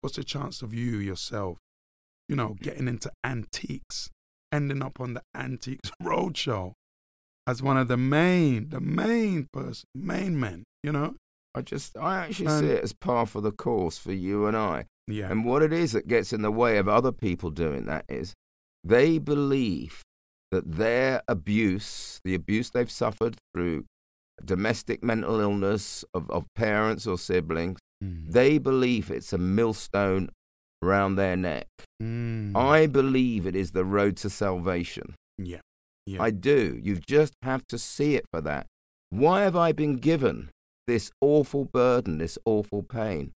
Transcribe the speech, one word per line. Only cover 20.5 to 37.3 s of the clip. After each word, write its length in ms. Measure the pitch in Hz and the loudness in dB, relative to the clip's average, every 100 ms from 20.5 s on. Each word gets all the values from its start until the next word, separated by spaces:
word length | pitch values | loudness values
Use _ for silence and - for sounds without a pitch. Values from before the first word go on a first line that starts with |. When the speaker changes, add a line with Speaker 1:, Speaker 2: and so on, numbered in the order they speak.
Speaker 2:
that 200 | 92 - | -4 -2
their 520 | 80 110 120 131 131 - | -2 0 2 2 0 -2
abuse, 920 | 107 78 104 110 92 - - - - | -4 0 2 4 0 -4 -12 -12 -10
the 120 | 95 92 | -4 -4
abuse 340 | 78 107 127 | 0 -2 0
they've 200 | 123 120 | -2 -2
suffered 460 | - 113 110 113 110 _ | -2 -4 0 -4 -4 _
through 320 | 87 87 78 - _ _ _ _ - - | -4 -2 -2 -6 _ _ _ _ -20 -4
domestic 580 | 90 107 110 - 117 | -2 0 -2 -4 -4
mental 360 | 120 113 - 110 | -2 -2 0 0
illness 680 | 104 101 98 104 - - - | 2 0 0 -2 -4 -10 -8
of, 160 | 90 - | -8 -4
of 140 | - - - | -6 -6 -2
parents 500 | 110 104 110 110 113 | 0 2 0 -2 -4
or 120 | 90 | -4
siblings, 600 | - 90 80 82 85 92 _ _ | 0 0 0 -2 -2 -6 _ _
Speaker 1:
Mm. 300 | 98 85 80 | -8 -8 2
Speaker 2:
they 260 | 117 131 151 | 6 6 4
believe 520 | 139 131 127 120 101 | 2 2 4 2 -2
it's 220 | 73 - | -6 -4
a 40 | 98 | -2
millstone 920 | 90 101 117 - - 98 101 95 98 - _ _ _ _ | 2 4 2 0 -2 0 2 2 -2 -8 _ _ _ _
around 340 | 87 98 98 98 | 2 4 4 2
their 180 | 98 92 | 2 2
neck. 320 | 92 73 - _ - _ | 0 -4 -8 _ -20 _
Speaker 1:
Mm. 540 | 113 117 120 113 104 101 | -6 -4 -4 -4 -2 2
Speaker 2:
I 320 | 131 156 160 | 6 6 6
believe 580 | 139 135 131 127 113 90 | 6 4 4 2 2 -2
it 120 | 92 | -2
is 140 | 92 | -2
the 120 | 92 | 0
road 320 | 92 101 101 92 | 2 4 4 2
to 120 | 104 | -6
salvation. 840 | - 101 92 87 90 85 - - - _ - | -2 -2 0 0 -2 -2 -8 -14 -16 _ -12
Speaker 1:
Yeah. 220 | 92 87 _ _ _ _ - | -12 -12 _ _ _ _ -10
Yeah. 120 | 95 | -2
Speaker 2:
I 80 | 113 | 0
do. 480 | 107 120 143 101 58 | 0 4 4 4 -2
You 140 | 85 95 | -4 -4
just 380 | - 143 151 | 2 4 4